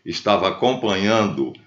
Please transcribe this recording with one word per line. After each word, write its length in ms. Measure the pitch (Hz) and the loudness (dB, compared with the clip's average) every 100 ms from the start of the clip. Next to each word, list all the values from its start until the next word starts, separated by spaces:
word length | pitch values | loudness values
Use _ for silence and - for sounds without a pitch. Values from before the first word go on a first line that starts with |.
estava 440 | - 85 107 98 95 | -10 -4 0 2 2
acompanhando 1040 | 92 127 127 107 95 101 113 104 69 64 - | 0 0 0 -2 0 2 2 0 -2 -6 -8